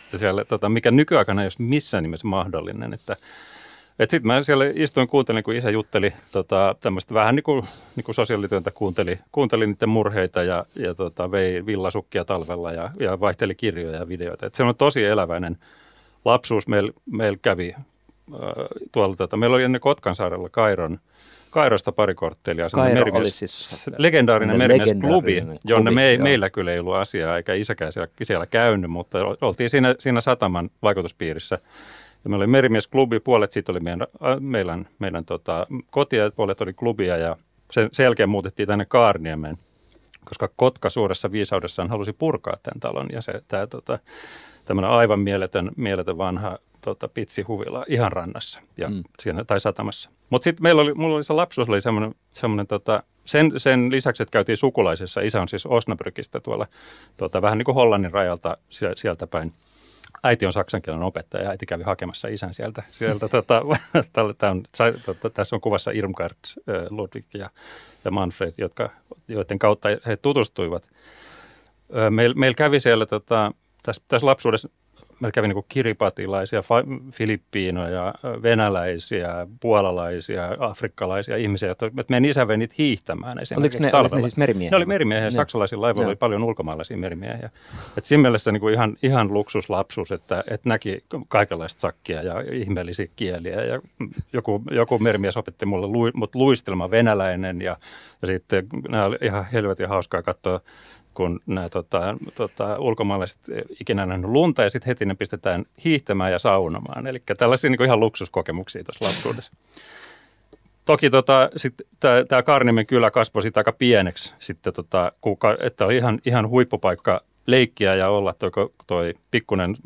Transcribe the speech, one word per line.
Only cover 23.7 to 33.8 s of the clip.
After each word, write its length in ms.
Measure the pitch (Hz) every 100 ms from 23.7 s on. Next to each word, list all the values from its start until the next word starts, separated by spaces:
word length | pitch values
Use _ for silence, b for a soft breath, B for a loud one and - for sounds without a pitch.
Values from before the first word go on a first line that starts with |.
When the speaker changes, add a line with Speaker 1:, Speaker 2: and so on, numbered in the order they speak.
| - - 127
Speaker 1:
legendaarinen 600 | 160 156 120 110 110 113
Speaker 2:
legendaarinen 420 | 127 175 107 101
Speaker 1:
merimiesklubi, 400 | 139 180 117 90
Speaker 2:
klubi, 180 | 82 78 -
Speaker 1:
jonne 260 | 113 113
me 120 | 120
ei, 120 | 135 123
Speaker 2:
joo. 80 |
Speaker 1:
meillä 260 | 139 131 95
kyllä 220 | 107 90
ei 80 | 87
ollut 160 | 87 95
asiaa 420 | 98 101 80 85
eikä 160 | -
isäkään 380 | 95 107 104 78
siellä, 160 | 85 85 -
siellä 220 | 110 92 85
käynyt, 460 | 113 120 101 87
mutta 280 | 85 87 92 101 -
oltiin 280 | 123 117 120
siinä, 260 | 143 127 127
siinä 220 | 135 120
sataman 480 | 135 123 101 90 87 -
vaikutuspiirissä. 800 | 107 98 85 - 82 78 - - B B B B B B
Ja 60 | -
meillä 140 | 101
oli 40 | 101
merimiesklubi, 720 | 135 127 110 - 139 131 113
puolet 320 | - 120 101
siitä 200 | - -
oli 80 |
meidän, 220 | 90